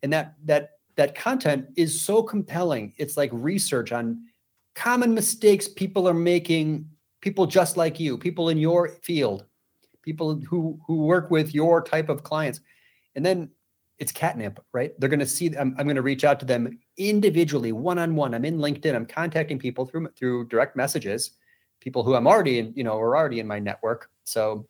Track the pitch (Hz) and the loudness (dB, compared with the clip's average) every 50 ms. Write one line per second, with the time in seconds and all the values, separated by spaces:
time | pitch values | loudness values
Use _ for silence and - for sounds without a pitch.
0 | - 139 151 156 151 151 - _ 156 151 147 147 147 - _ _ _ _ _ - | -4 -2 -2 -2 -2 -4 -10 _ -2 0 0 0 0 -2 _ _ _ _ _ 0
1 | 143 143 - - - 233 269 262 - 151 143 131 131 - - 180 165 156 156 - | 0 0 0 -2 -4 -2 -2 0 0 0 0 0 -2 -4 0 0 0 0 0 -4
2 | - - 202 226 220 220 214 208 196 - - 170 180 170 143 113 104 101 - - | -2 0 2 2 2 2 -2 -4 -4 -4 -4 -2 -2 -2 -2 -2 -4 -8 -8 -8
3 | 151 - - - 143 113 120 117 123 156 196 196 - - 143 123 113 - 120 117 | -8 -6 -2 -2 -2 -2 -2 -4 -4 -2 -2 -2 -2 0 -2 -2 -2 -2 -4 -4
4 | 117 117 117 117 - - _ _ _ _ _ _ _ _ - - - 240 247 247 | -2 -4 -4 -6 -8 -16 _ _ _ _ _ _ _ _ -10 -4 0 0 2 2
5 | 247 233 226 220 - - - - - 208 202 196 - - - - 190 190 - 202 | 4 2 2 2 0 -2 -2 2 4 4 4 4 2 -4 -6 -6 -6 -2 0 2
6 | 185 185 170 165 170 175 175 175 170 - 165 165 156 156 156 156 156 - - _ | 2 2 2 2 4 4 2 2 2 0 0 0 0 0 -2 -4 -6 -10 -18 _
7 | _ _ _ _ - 202 196 196 185 - - 190 175 - - 175 165 165 - - | _ _ _ _ -6 -4 0 2 2 2 4 4 2 2 2 0 0 0 0 -2
8 | 165 147 - - - 175 160 170 165 165 160 156 151 165 175 175 175 156 - - | -4 -4 -4 -4 -4 -4 -4 -2 0 0 2 2 2 4 4 4 2 2 -2 -8
9 | - - 170 151 135 107 98 95 - _ _ _ _ _ _ _ _ _ _ _ | -8 -4 -2 0 0 0 -2 -4 -8 _ _ _ _ _ _ _ _ _ _ _
10 | - 160 160 156 165 156 156 151 151 - 175 175 160 165 156 - - - 165 156 | -10 -10 -6 -4 -2 -2 -2 -4 -4 -4 -2 -2 -2 -2 -6 -6 -6 -4 -2 0
11 | 151 156 175 180 170 - 175 156 151 156 147 147 160 170 170 165 165 - - 160 | 2 4 4 2 2 2 2 2 2 2 0 2 4 4 4 4 2 0 -2 -2
12 | 156 156 143 147 - - 156 156 156 135 - - _ _ _ _ _ _ _ _ | 0 -2 -4 -6 -6 -6 -4 -4 -2 -4 -6 -8 _ _ _ _ _ _ _ _
13 | _ _ - 135 151 185 190 175 160 151 _ _ _ _ _ _ _ _ _ - | _ _ -8 -2 0 0 0 0 -2 -10 _ _ _ _ _ _ _ _ _ -12
14 | 143 - - - - 165 - 120 107 104 104 - - _ - 123 131 156 - - | -10 -10 -6 -2 -2 -2 -2 -2 -8 -8 -10 -12 -14 _ -4 -4 -4 -4 -4 -2
15 | 139 131 151 143 143 143 - - 175 165 156 139 139 131 131 147 143 147 147 135 | 0 0 2 2 0 0 -2 -2 -2 -2 -2 -2 -2 -2 -2 -2 -2 0 0 0
16 | 123 135 135 131 - 147 143 139 139 131 - - 117 117 233 - _ _ _ - | 0 0 0 2 4 2 2 2 0 -2 0 0 0 -2 -4 -8 _ _ _ -6
17 | 196 208 214 208 208 196 156 165 170 151 147 135 117 113 110 110 135 180 180 175 | -2 0 2 4 4 4 4 4 2 2 2 -2 -2 -2 -2 -2 -2 -2 0 0
18 | 170 165 160 151 143 131 117 117 131 156 165 160 147 147 143 147 - 117 135 117 | 0 0 0 0 0 0 -2 -2 -2 -2 -2 -2 -2 -2 -2 -2 -2 -2 -2 -2
19 | 117 - - 160 170 170 160 165 151 156 151 131 - 123 123 - 131 127 - 165 | -4 -6 -6 -4 -4 -2 0 -2 -2 -2 -4 -6 -6 -6 -4 -6 -6 -6 -6 -8
20 | 160 139 - - 127 127 123 123 120 117 117 113 135 139 - 127 127 139 - - | -8 -8 -8 -6 -4 -2 -2 -2 -4 0 2 2 2 2 0 -2 -2 -2 -2 -4
21 | 101 98 104 117 - - _ _ _ _ _ _ _ _ _ _ - 135 131 127 | -4 -4 -4 -4 -6 -8 _ _ _ _ _ _ _ _ _ _ -12 -6 -2 -2
22 | 113 123 135 120 117 151 202 220 180 143 123 117 110 110 117 135 123 113 107 110 | 2 4 4 4 6 6 6 6 6 4 2 0 -2 -4 -6 -6 -4 -2 -2 0
23 | 110 117 127 156 160 143 120 113 110 107 104 104 104 101 - - - 110 120 117 | 0 2 2 2 2 0 0 -4 -6 -4 -6 -4 -4 -6 -6 -4 -4 -4 -4 -4
24 | - - _ _ - - - 113 107 107 107 107 107 - | -8 -20 _ _ -12 -6 -2 -2 0 0 -2 -4 -8 -12